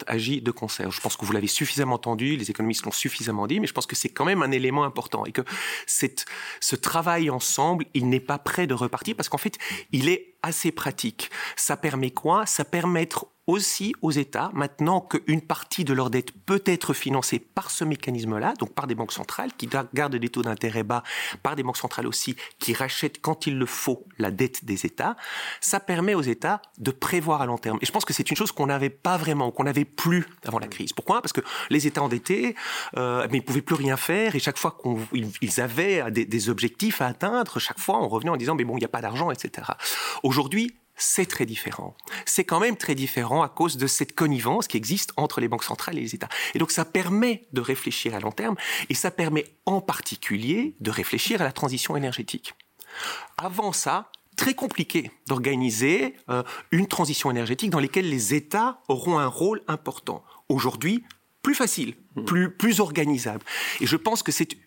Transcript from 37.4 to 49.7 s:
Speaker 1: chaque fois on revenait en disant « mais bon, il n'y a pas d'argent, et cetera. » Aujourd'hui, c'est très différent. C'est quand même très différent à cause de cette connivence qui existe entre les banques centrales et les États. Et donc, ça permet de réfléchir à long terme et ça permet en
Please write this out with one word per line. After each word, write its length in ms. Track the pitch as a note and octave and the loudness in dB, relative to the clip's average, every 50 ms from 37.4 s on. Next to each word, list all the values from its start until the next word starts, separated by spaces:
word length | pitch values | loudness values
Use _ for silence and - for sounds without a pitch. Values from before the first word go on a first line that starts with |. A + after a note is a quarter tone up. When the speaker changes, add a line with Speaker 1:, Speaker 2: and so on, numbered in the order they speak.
| A#3 - - B2 | 0 0 -2 -4
Speaker 1:
chaque 200 | - - - - | -2 -4 -4 -4
fois 220 | - - - A3+ | 0 2 2 4
on 60 | A3 - | 4 2
revenait 240 | G#2+ A2 B2 E3 | 2 0 2 2
en 60 | E3+ C3 | 0 0
disant « 180 | A#2 C3+ D#3+ | 2 0 2
mais 100 | D3 B2 | 2 2
bon, 120 | A#2+ A2+ - | 0 0 -2
il 20 | |
n'y 60 | A#2 | -2
a 40 | A2+ | -2
pas 120 | - A#2+ | -2 -2
d'argent, 300 | A2+ G#2 A2+ B2+ E3 E3+ | -2 -2 -2 0 0 0
et 40 | C3 - | -2 -2
cetera. » 400 | - - - - - - - - - - - - - - - - - | -4 -8 -8 -8 -6 -6 -4 -2 -2 -2 -2 -2 -2 -4 -2 0 2
Aujourd'hui, 520 | C3+ C3 C#3+ C#3 C3+ D3 G#3+ A#3 A#3+ - _ _ _ _ - | 2 4 4 2 2 2 0 0 0 -2 _ _ _ _ -2
c'est 280 | - - - - F#3 | 0 2 2 2 2
très 220 | F3+ - - B2+ A2+ | 2 0 0 0 0
différent. 500 | A2+ - - - - - F#2+ F2+ - - - - - - - | -2 -4 -6 -6 -6 -6 -8 -10 -12 -16 -16 -12 -10 -8 -4
C'est 180 | - - - F3+ | 0 2 2 2
quand 160 | - F3 E3 | 4 4 4
même 180 | G#3 A#3+ A#3 - | 4 4 2 0
très 160 | - - D3 | 0 0 0
différent 480 | C3+ C3+ C3 - C3 A#2+ A#2 C3 D#3 | 0 0 -2 0 0 0 2 2 2
à 80 | D#3+ C3+ | 2 2
cause 260 | - - D#3+ E3+ C#3 | 2 2 2 2 2
de 120 | B2+ C3 C#3 | 2 0 2
cette 260 | - - C#3+ - - | 2 2 0 0 0
connivence 540 | - E3 D3+ C#3+ B2 A2 A#2+ D3 A3+ A3+ - | 2 4 4 4 2 2 2 2 2 2 0
qui 100 | - A2+ | -2 -2
existe 360 | A2 G#2+ - G#2 - - - - | 0 0 0 0 -2 -2 -2 0
entre 240 | C#3+ D3 - - | -2 0 0 0
les 60 | A#2+ A#2 | 0 0
banques 160 | A#2+ A2+ - | 0 -2 -4
centrales 340 | - A2+ - - - E3+ D3 | -4 -4 -4 -4 -4 -4 -2
et 40 | |
les 120 | B2 A2 A2 | -4 -4 -6
États. 160 | G2+ - - - - - - - | -6 -8 -6 -4 -4 -4 -2 0
Et 60 | - | 0
donc, 100 | E3 D3+ | 0 0
ça 160 | - - D#3+ | 0 0 0
permet 600 | D#3+ - F#3 F#3 F3 F#3+ G#3 A#3 B3 A3+ G3 - _ C3+ | 0 0 0 0 2 2 2 2 2 0 -2 -6 _ -4
de 80 | C3 | -2
réfléchir 520 | A#2+ A2+ C3+ - - - A#2+ - - A#2 A2+ | 0 0 -2 -2 -2 -4 -4 -2 -2 -2 -2
à 60 | G2+ | -2
long 120 | F#2+ G#2+ | -2 -4
terme 240 | - - G3+ A3+ G#3 - - - - - - - | -2 -2 -2 -2 -2 -2 -2 -4 -4 -2 -2 -2
et 60 | - | -2
ça 160 | - - F#3 | 0 0 0
permet 360 | - - E3+ D#3+ D3+ D3+ - - - _ - | 0 0 0 2 2 0 0 -2 -6 _ -2
en 160 | - | 0